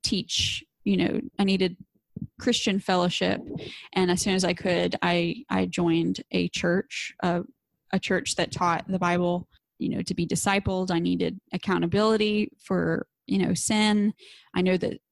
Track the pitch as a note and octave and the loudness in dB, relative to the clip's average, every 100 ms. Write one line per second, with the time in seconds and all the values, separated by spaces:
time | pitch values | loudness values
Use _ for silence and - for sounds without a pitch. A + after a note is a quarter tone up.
0 | - G3 - - - - - _ - F#3+ | -2 -4 -2 -2 -2 -4 -10 _ 0 2
1 | F3+ - - - G3 F#3+ F#3 F3+ - _ | 2 0 -6 -2 2 2 0 -2 -18 _
2 | _ - - - - A#3 - G3 - F#3 | _ -14 -14 -4 0 0 0 -2 0 2
3 | F3+ - F#3 F#3+ - - - - - - | 2 0 0 -2 -4 -10 -10 -14 -6 0
4 | F#3 F3+ - F#3+ F3+ F3 F#3+ F3 F3 - | 2 2 2 2 2 0 0 2 0 0
5 | F3 F3 E3+ A3+ - F#3+ F3+ E3+ F3 E3 | 0 2 0 -4 -2 0 0 0 2 2
6 | E3+ F#3+ - F#3 E3+ - F3 F3+ - - | 2 -2 -4 -2 -2 -2 0 0 -2 -8
7 | - - F3+ F3 - _ _ _ _ F#3+ | -10 -4 -2 -2 -4 _ _ _ _ -4
8 | - F#3 - - E3+ - F3 E3 - F#3+ | 0 -2 0 -2 -4 0 0 0 -2 -2
9 | F3+ F3 F3 F3 - _ _ _ - - | 0 2 0 -2 -4 _ _ _ -4 -4
10 | F#3 F#3 E3+ F3+ G3+ G3 G3 F#3 F#3 F3 | -4 -2 -2 0 2 0 0 -2 0 0
11 | F3 F3+ F3 F#3+ _ F3+ - F3+ F3 G3 | 0 0 -2 -4 _ -8 -2 0 0 2
12 | G#3+ A3 G#3+ G#3+ G#3 _ - F#3 E3+ E3 | 2 2 2 0 -2 _ -4 -2 0 -2
13 | - _ - G3 - F3 - G#3+ G#3+ G#3 | -4 _ -2 0 2 0 0 2 4 4
14 | G3+ - - - _ - F#3 F#3 - - | 2 -2 -14 -20 _ 0 2 2 0 -6
15 | _ | _